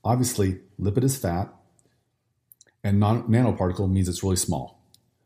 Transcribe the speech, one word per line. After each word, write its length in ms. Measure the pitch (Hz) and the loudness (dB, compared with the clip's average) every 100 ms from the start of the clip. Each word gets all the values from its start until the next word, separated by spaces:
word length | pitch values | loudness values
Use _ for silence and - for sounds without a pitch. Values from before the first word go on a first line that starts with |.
Obviously, 560 | 101 127 123 - 98 92 _ - | 0 0 0 0 -2 -2 _ -6
lipid 240 | 104 95 | -2 0
is 140 | 135 135 | 0 -2
fat, 360 | 92 85 - - _ _ _ _ _ _ _ _ _ _ _ _ | -4 -4 -6 -12 _ _ _ _ _ _ _ _ _ _ _ _
and 160 | 104 101 | 0 2
non-, 240 | 104 117 | 4 2
nanoparticle 680 | - 117 120 95 92 90 95 | 2 2 2 2 -2 0 0
means 160 | 95 90 | 0 0
it's 160 | 85 | -2
really 140 | 95 90 | -2 -2
small. 440 | - 76 62 _ _ _ _ _ | -2 -4 -6 _ _ _ _ _